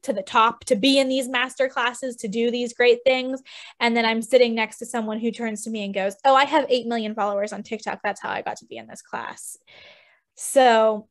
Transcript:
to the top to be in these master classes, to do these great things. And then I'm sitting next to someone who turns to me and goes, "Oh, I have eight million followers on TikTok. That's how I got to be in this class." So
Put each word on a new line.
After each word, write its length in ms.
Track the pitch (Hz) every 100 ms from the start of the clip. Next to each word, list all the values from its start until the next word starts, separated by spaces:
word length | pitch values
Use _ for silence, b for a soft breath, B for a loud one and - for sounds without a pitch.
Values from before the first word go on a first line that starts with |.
to 100 | -
the 80 | 208
top 420 | 190 240 220 226 -
to 100 | 226
be 240 | 269 269
in 100 | 262
these 180 | 262 247
master 400 | 247 254 - 254
classes, 480 | 262 240 240 262 240
to 100 | 220
do 240 | 220 233
these 220 | 240 240
great 260 | - 240 233
things. 380 | 262 254 254 262 B B B -
And 180 | 233 233
then 80 | 226
I'm 160 | 226
sitting 320 | 226 254 240
next 240 | 226 220 -
to 60 | 226
someone 340 | 240 214 220
who 120 | 233
turns 320 | 208 233 214
to 80 | 226
me 120 | 226
and 120 | 202 196
goes, 200 | 190 196
"Oh, 120 | 269 262
I 100 | 277
have 220 | 302 262
eight 160 | 254 226
million 300 | 233 214 214
followers 380 | 208 202 208
on 100 | 196
TikTok. 380 | 226 214 - 202
That's 180 | 208 196
how 80 | 196
I 140 | -
got 140 | - -
to 100 | 233
be 100 | 113
in 80 | 110
this 140 | -
class." 560 | - - - - - - B B B B B B _ -
So 720 | - 277 254 226 220 214 -